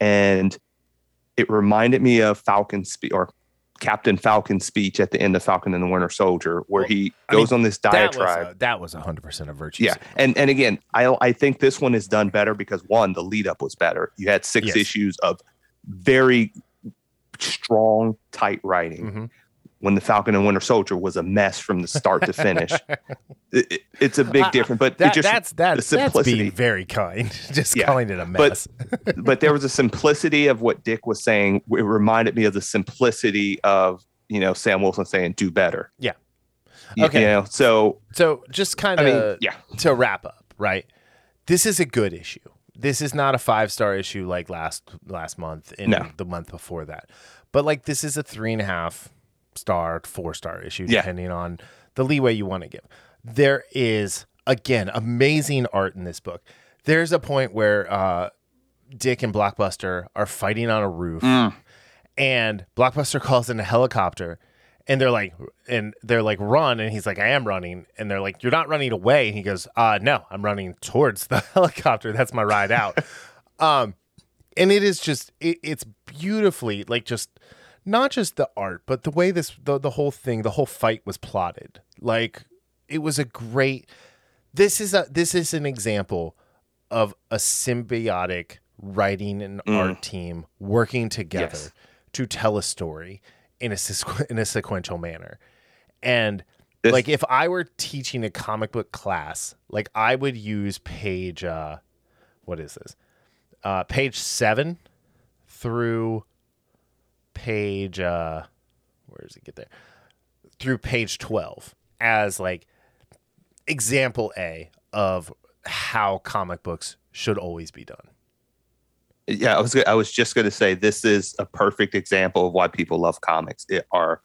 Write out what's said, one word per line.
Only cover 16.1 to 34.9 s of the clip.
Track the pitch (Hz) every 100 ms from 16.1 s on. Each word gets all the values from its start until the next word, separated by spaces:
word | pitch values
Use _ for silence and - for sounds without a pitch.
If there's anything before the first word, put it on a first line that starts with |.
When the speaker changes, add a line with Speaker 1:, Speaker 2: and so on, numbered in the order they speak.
| 131 131 123 107 - - _ - - _ _ _ -
Speaker 1:
strong, | - - - 110 110 107 113 110 _
tight | - 104 98
writing. | 95 90 82 82 107
Speaker 2:
Mm-hmm. | 104 113 _ _ _ _ _
Speaker 1:
When | 98 98
the |
Falcon | - 107 101 98
and | 101
Winter | 98
Soldier | - 117 95 92
was | 92 87
a |
mess | 87 101 98 -
from | - 92
the | 87
start | 147 95 92 180
to |
finish. | 190 135 92 170 165
Speaker 2:
<laughs> | - 147 - 139 _ - _
Speaker 1:
It, | 123 120
it, | 85 _ -
it's | 135 -
a |
big | 120 120
Speaker 2:
Uh, | 185
Speaker 1:
difference, | 131 113 120
but | 135
it | -
Speaker 2:
that, | 185
Speaker 1:
just, | 175 185
Speaker 2:
that's, | 226 -
that, | - 175 160
Speaker 1:
the |
Speaker 2:
that's | -
being | 240
Speaker 1:
simplicity. | 277 135 127 113 101
Speaker 2:
very | 92 120 98 92
kind, | - 92 95 113
<laughs> | - -
just | 139 143 233
Speaker 1:
Yeah. |
Speaker 2:
calling | 190 131 113
it | 92
a |
Speaker 1:
But | 85 92 147
Speaker 2:
mess. | - - - 123
<laughs> | 240 - -
Speaker 1:
but | 139 135
there | 151
was | 147
a | 135
simplicity | - 123 - 151 147 165 147 143
of | 120
what | 117 -
Dick | - 113 -
was | 110
saying. | - 107 101 98 -
It | 110
reminded | 104 110 104 113 113
me | 113
of | 107
the | 98
simplicity | - 107 92 - 127 110 117 101 101 98
of, | 101 98 92 92 _ _ -
you | 110
know, | 95
Sam | 92 117 95
Wilson | 98